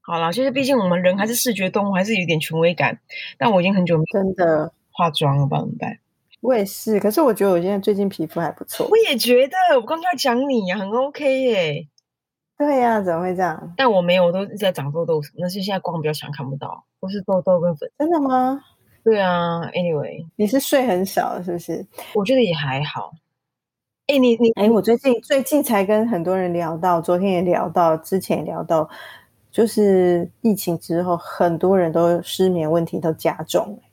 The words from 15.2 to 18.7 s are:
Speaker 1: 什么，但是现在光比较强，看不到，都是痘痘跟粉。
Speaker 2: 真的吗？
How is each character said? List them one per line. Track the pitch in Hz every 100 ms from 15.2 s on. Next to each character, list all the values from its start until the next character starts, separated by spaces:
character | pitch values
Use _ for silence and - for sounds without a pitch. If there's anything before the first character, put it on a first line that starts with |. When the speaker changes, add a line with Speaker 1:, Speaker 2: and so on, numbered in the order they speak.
Speaker 1:
什 | 147
么， | -
但 | 180
是 | 196
现 | 190
在 | 190
光 | - 165
比 | 151
较 |
强， | 151 -
看 | 143
不 | 131 143
到， | - - _ _
都 | 190
是 | 202
痘 | 185 190
痘 | 190 180
跟 | 170 160
粉。 | - _
Speaker 2:
真 | 311
的 | 339
吗？ | 269 254 254 277 _